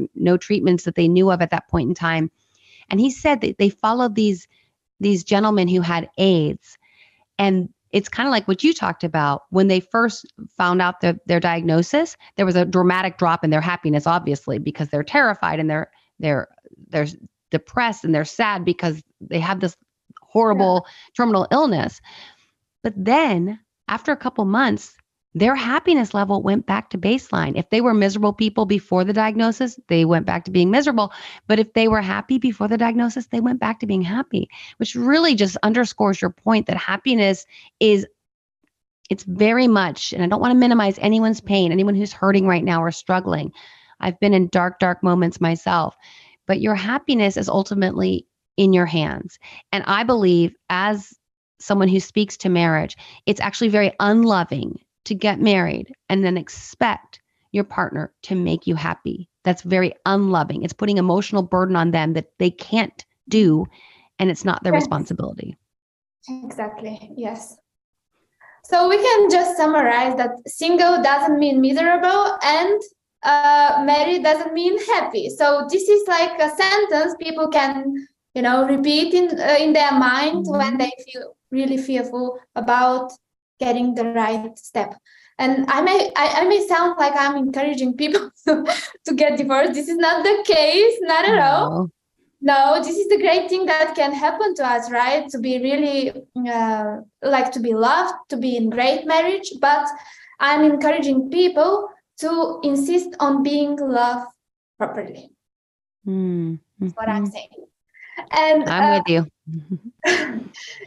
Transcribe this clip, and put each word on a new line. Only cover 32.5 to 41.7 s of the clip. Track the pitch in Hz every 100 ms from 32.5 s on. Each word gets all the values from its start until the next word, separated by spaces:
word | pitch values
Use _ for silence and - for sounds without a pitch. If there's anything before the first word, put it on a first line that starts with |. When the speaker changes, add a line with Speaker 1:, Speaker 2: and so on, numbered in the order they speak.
| 208 208
Speaker 1:
the | 226
diagnosis, | 233 226 240 254 -
they | 233
went | 240 254
back | 220 226
to | 214
being | 190
happy, | 175 226 - 196 - - - -
which | 226 247
really | 240 311 330 220
just | 196 185
underscores | 214 226 233 - 208 196
your | 185
point | - 214 220 214
that | 185
happiness | - 196 269 233 196 185 - - - -
is, | 214 202 - _ _ _ _ _ _ _ _ _ -
it's | 196
very | 190 180 214 240 254
much, | 208 180 - -
and | -
I | 175
don't | 208
wanna | 247 247
minimize | 240 233 202 196
anyone's | 208 220 220 214
pain, | 196 196 175